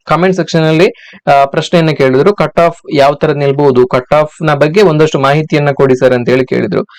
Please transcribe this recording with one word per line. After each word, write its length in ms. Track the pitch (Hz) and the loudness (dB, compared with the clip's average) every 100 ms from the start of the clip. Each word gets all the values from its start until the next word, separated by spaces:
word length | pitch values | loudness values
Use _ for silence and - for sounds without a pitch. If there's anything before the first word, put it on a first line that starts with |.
| - | -4
ಕಾಮೆಂಟ್ 300 | 160 185 185 | -2 0 -2
ಸೆಕ್ಷನ್ 280 | 165 165 | -2 -2
ಅಲ್ಲಿ, 240 | 160 160 196 - - - - | 0 2 0 -2 -16 -8 0
ಆ, 140 | 143 139 | 2 2
ಪ್ರಶ್ನೆಯನ್ನ 440 | 160 151 175 160 | -2 -2 0 0
ಕೇಳಿದ್ರು, 440 | 147 135 131 156 | 0 0 2 0
ಕಟ್ 260 | 202 156 - | 0 -2 0
ಆಫ್ 360 | 170 - - 151 | 0 -2 -6 0
ಯಾವ 180 | 139 | 2
ತರ 180 | 147 151 | 2 -2
ನಿಲ್ಬಹುದು, 560 | 143 143 139 143 127 127 | -2 -2 0 2 2 0
ಕಟ್ 260 | 131 127 | 0 -2
ಆಫ್ 320 | 151 151 - 160 | -2 -2 -4 -4
ನ 80 | |
ಬಗ್ಗೆ 280 | 147 151 175 | -2 0 2
ಒಂದಷ್ಟು 380 | 196 151 156 151 | 2 2 0 0
ಮಾಹಿತಿಯನ್ನ 500 | 135 147 156 151 147 | 0 -2 -2 -2 -2
ಕೊಡಿ 240 | 139 135 127 | 0 0 2
ಸರ್ 180 | 131 | 0
ಅಂತ 160 | 123 117 | 0 0
ಹೇಳಿ 160 | 127 127 | -2 -2
ಕೇಳಿದ್ರು. 360 | 123 - - 107 | -4 -4 -4 -6